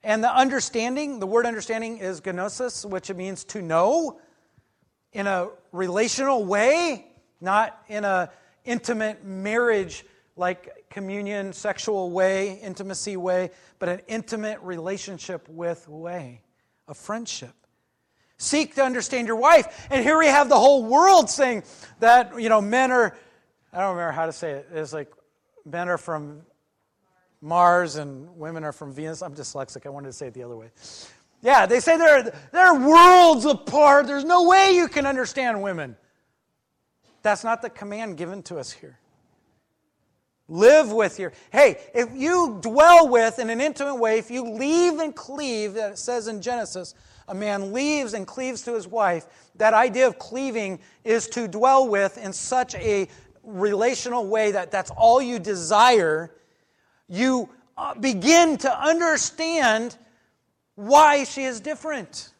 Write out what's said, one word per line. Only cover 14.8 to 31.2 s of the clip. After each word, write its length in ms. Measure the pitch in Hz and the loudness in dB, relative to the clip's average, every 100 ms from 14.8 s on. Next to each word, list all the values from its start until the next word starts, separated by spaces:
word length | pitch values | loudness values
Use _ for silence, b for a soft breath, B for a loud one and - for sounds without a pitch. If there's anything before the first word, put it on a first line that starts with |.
| 165 196 - 180 - 180 _ | -10 -12 -12 -16 -14 -14 _
with 380 | 160 170 170 _ | -10 -10 -10 _
way, 540 | 151 170 175 135 120 _ _ _ _ _ | -18 -14 -14 -16 -20 _ _ _ _ _
a 60 | |
friendship. 640 | 147 - 214 233 - 123 _ _ _ _ _ _ _ _ _ | -20 -12 -12 -10 -14 -16 _ _ _ _ _ _ _ _ _
Seek 380 | - 294 302 - | -4 -2 -2 -2
to 80 | |
understand 440 | 262 254 - 254 226 | -2 -2 -6 -6 -4
your 100 | 226 | 0
wife. 500 | 269 330 - - - | 6 6 4 -10 -6
And 140 | 269 | -2
here 160 | 240 311 | 2 2
we 80 | 320 | 4
have 220 | 277 269 | 4 4
the 100 | 247 | 6
whole 240 | 254 285 | 6 4
world 460 | 220 269 370 370 240 | 4 4 6 6 4
saying 340 | - 269 220 - B B B | 0 -2 -2 -8 B B B
that, 400 | 226 247 247 240 | 4 6 4 -6
you 100 | 226 | 0
know, 100 | 220 | 0
men 320 | 202 240 262 | 2 0 2
are, 260 | 254 214 b b b b _ _ | 2 0 b b b b _ _
I 80 | 170 | -6
don't 160 | 196 180 | -6 -4
remember 160 | 170 | -6
how 140 | 147 165 | -6 -8
to 80 | |
say 180 | 151 165 | -8 -12
it. 160 | 139 143 | -12 -12
It's 180 | 165 151 | -14 -12
like 200 | 151 143 _ _ _ _ _ | -12 -14 _ _ _ _ _
men 240 | 151 170 180 | -14 -10 -6
are 100 | 175 | -6
from 440 | - 156 147 147 170 _ _ _ _ _ _ _ _ _ | -6 -10 -12 -18 _ _ _ _ _ _ _ _ _ _
Mars 560 | 151 175 175 175 170 143 | -6 2 4 2 -2 -8
and 400 | 143 135 156 170 | -14 -16 -20 -18
women 280 | 156 165 151 | -14 -12 -12
are 80 | |
from 180 | 143 143 | -14 -16
Venus. 300 | 135 160 160 | -14 -12 -12
I'm 140 | 180 147 | -14 -14
dyslexic. 500 | 135 143 135 131 143 | -16 -14 -14 -16 -18
I 40 | |
wanted 180 | 139 139 | -16 -16
to 60 | |
say 140 | - 135 | -16 -16
it 60 | |
the 100 | 120 | -16
other 140 | 120 117 | -16 -18
way. 140 | 113 _ B B B B | -20 _ B B B B